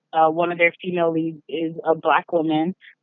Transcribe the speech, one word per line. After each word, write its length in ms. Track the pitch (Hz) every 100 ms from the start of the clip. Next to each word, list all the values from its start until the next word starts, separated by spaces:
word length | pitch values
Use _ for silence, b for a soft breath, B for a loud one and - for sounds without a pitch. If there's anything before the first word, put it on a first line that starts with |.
| _
uh, 180 | 160 160
one 220 | 160 175
of 60 | 170
their 140 | 170 -
female 300 | 185 175 165
leads 320 | 160 165 156 -
is 260 | 143 165 165
a 120 | - 160
Black 360 | 160 147 -
woman, 440 | 170 160 156 165 190 b _